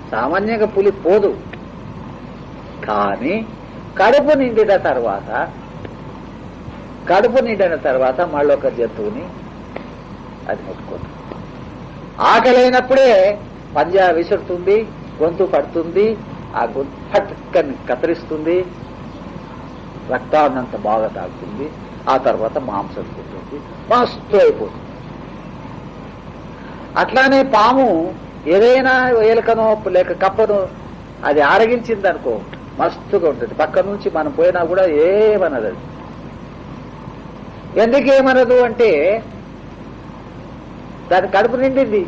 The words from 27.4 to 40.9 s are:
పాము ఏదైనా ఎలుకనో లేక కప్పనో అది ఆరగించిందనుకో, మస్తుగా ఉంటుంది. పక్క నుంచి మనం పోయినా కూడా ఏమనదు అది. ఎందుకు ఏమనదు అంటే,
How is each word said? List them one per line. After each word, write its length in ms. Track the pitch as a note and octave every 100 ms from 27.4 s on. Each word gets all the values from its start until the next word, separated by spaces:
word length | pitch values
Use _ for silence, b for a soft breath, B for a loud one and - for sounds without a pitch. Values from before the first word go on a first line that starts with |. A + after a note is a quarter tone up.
పాము 720 | C4+ G#3 A3 C4 B3 E3 F3 - - - D3
ఏదైనా 640 | F#3+ A#3 B3+ B3+ B3+ B3+
ఎలుకనో 720 | A#3 G#3+ A3+ A3+ A3+ A3 G#3+ F#3+
లేక 240 | F3+ F#3
కప్పనో 560 | E3+ F#3+ G#3+ G#3+ G3+ F#3 - - - - - -
అది 160 | D3
ఆరగించిందనుకో, 960 | C#3+ G3 A3+ A#3+ - G3+ F#3+ D#3 C3 G#2+ - - - -
మస్తుగా 500 | E3 - - G3 E3
ఉంటుంది. 240 | A#2+ A#2+
పక్క 260 | - D#3 G3
నుంచి 320 | F#3+ G3+ - D#3+
మనం 160 | D3+
పోయినా 320 | C#3 F3 F3+
కూడా 220 | E3 F#3 F3+
ఏమనదు 800 | D3 E3+ G3+ G#3+ G#3 E3+ C3 G#2+
అది. 100 | F2+ - - - - - - - - - - - - - - - - - - - E3+
ఎందుకు 340 | A3+ C#4 B3 C4+
ఏమనదు 380 | C4 B3+ A#3+
అంటే, 720 | B3 A#3+ A3+ A#3 D3+ E3+ A3 - - - - - - - - - - - - - - - - -